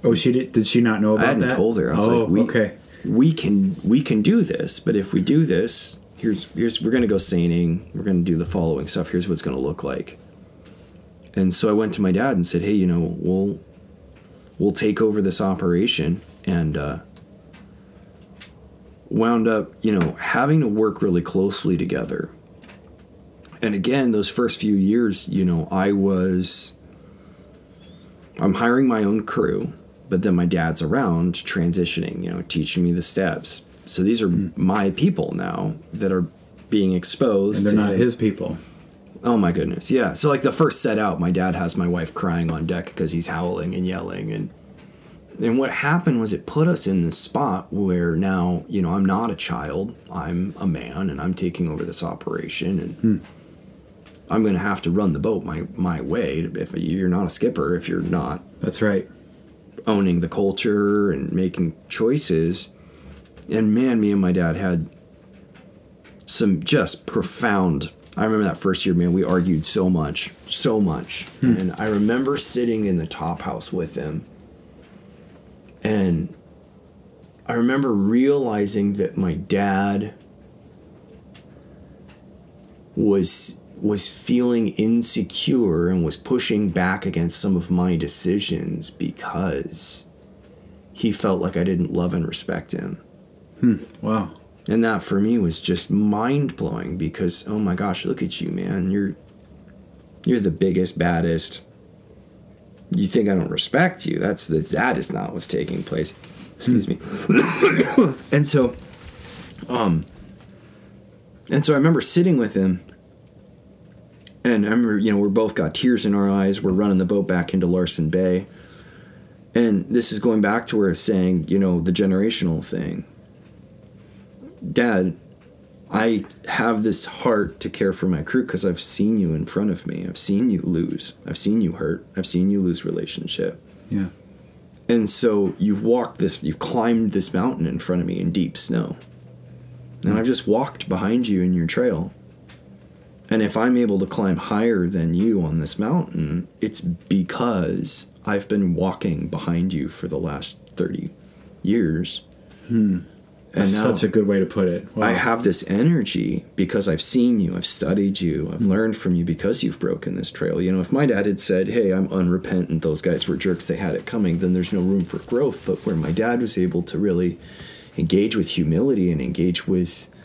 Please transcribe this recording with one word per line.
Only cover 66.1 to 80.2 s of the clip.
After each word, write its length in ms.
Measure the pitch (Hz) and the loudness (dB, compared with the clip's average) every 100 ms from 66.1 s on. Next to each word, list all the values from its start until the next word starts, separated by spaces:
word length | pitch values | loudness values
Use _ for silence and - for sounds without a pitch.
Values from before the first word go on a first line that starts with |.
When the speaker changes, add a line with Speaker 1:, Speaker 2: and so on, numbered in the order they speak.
| - - | -16 -4
Speaker 2:
some 380 | - 107 87 | 0 2 0
just 420 | 82 147 98 - - | 2 0 0 -4 -4
profound, 840 | 113 87 - 117 101 90 71 71 - - - | -4 -4 -2 0 2 2 0 -4 -10 -14 -4
I 60 | |
remember 220 | 110 107 98 | 0 2 0
that 120 | 82 | 0
first 260 | 98 90 | -2 0
year, 120 | 98 87 | 0 2
man, 180 | 87 | 2
we 100 | 90 | 2
argued 400 | 87 92 90 78 | 2 2 2 0
so 280 | - 107 92 | 0 2 2
much, 400 | 87 73 - - - - | 2 0 -6 -10 -14 -8
so 320 | - 135 110 | -2 0 2
much. 440 | 95 73 - - - - | 2 0 -6 -12 -12 -2
Speaker 1:
Hmm. 140 | 127 104 | 2 2
Speaker 2:
And 160 | 92 - | 0 -2
I 80 | 107 | -2
remember 480 | 104 107 123 135 143 | 2 2 2 0 -2
sitting 480 | - 123 120 110 104 | -2 0 0 0 0
in 120 | 87 | 0
the 80 | 80 | -2
top 360 | - 80 82 | -6 -6 -6
house 280 | - - - | -6 -6 -6
with 220 | 92 80 | -4 -6
him. 320 | - 151 156 - - - - - - - - - - - - - - - - | -6 -6 -8 -10 -20 -20 -20 -20 -20 -20 -20 -20 -20 -20 -20 -20 -20 -20 -8
And 500 | 110 107 95 82 - - - - - - - - - - - - - | -2 2 2 0 -2 -12 -20 -20 -20 -20 -20 -20 -20 -20 -20 -16 -4
I 80 | |
remember 400 | 120 120 135 135 | 0 2 2 2
realizing 1000 | 104 98 117 135 143 123 104 101 107 101 | 2 4 4 4 2 0 0 0 0 -2
that 240 | 98 92 - | 0 -2 0
my 180 | 92 78 | -2 -2
dad 800 | - 98 101 95 101 101 107 - | -2 0 2 0 0 -2 -4 -12